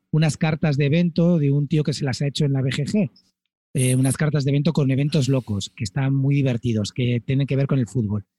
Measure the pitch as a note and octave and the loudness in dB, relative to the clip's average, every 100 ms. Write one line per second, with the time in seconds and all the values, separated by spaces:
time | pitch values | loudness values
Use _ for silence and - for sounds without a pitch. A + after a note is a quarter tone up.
0 | _ D3+ D#3+ - D#3+ D#3 D#3+ C#3 C#3+ E3 | _ 0 0 2 -2 0 0 0 2 2
1 | F3 D#3 E3+ F3 C#3+ C#3+ D3 D3+ D3 C#3 | 2 2 2 4 2 2 0 0 0 -2
2 | C#3+ - C#3+ - D3 C3+ C3 B2+ C#3+ G#3+ | -4 -2 -4 0 0 0 0 -2 -2 -2
3 | E3 - _ _ _ _ _ - B2+ B2+ | -2 -4 _ _ _ _ _ -2 0 2
4 | C3+ B2+ D3+ D3 C3+ C#3 D3 D#3 C3+ C3+ | 0 0 0 0 0 0 2 2 0 0
5 | C#3+ D#3+ C3 C3+ - G2+ - - A2+ - | 0 0 0 0 -2 -6 -6 -8 -8 -4
6 | C3+ C#3 C3+ C#3+ C3+ A#2+ A#2+ A2 G2+ - | -2 0 0 0 0 -2 -2 -2 -2 -2
7 | B2 A#2+ - C3+ C3+ C3+ C#3 C#3 A#2 C3 | -2 -2 -2 -2 0 0 0 0 -2 -2
8 | G#2 G#2 - | -2 -4 -8